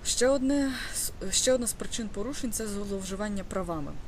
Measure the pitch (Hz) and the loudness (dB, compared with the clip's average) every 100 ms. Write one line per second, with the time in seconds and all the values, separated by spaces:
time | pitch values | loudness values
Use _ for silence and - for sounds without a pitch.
0 | - - 247 277 262 285 277 247 - - | 0 4 6 6 4 4 2 0 -4 -4
1 | - - 196 - 254 254 233 - - - | -4 -4 0 2 4 4 2 -2 -4 -4
2 | 214 202 214 294 247 208 220 202 202 196 | -4 -4 -4 -2 -4 -2 -4 -4 -4 -4
3 | 190 196 214 202 - 196 175 160 147 - | -4 -4 -2 -2 -2 -2 -2 -2 -2 -4